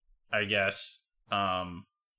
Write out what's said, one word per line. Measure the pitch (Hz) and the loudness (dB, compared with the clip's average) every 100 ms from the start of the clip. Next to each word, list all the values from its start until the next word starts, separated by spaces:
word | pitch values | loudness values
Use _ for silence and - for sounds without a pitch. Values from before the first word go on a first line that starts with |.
| _ _ _ | _ _ _
I | 107 | -2
guess, | 104 104 98 - - - _ _ _ | 0 2 2 0 -4 -8 _ _ _
um, | 101 98 92 90 87 101 _ _ | 0 0 0 -4 -8 -14 _ _